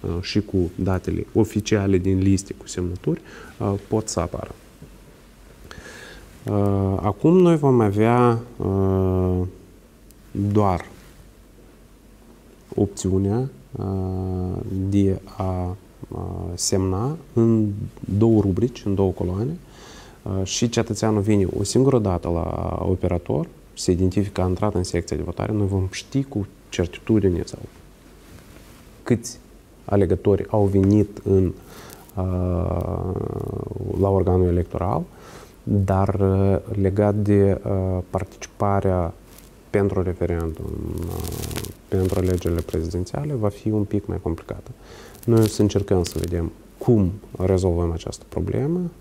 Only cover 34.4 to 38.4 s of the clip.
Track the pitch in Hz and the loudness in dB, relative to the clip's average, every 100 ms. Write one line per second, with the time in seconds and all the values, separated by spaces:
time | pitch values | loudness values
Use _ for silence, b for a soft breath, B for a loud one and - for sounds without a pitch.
34.4 | 90 87 85 - 87 135 175 B B B | 4 2 0 -2 -2 -2 -4 B B B
35.4 | B B - 101 98 95 98 98 98 95 | B B -2 0 2 2 2 2 2 4
36.4 | 98 98 - 101 95 98 104 104 104 101 | 2 2 -2 0 0 2 2 2 4 4
37.4 | 98 95 - 98 95 92 90 95 95 - | 4 2 -2 -2 0 -2 -2 -6 -6 -12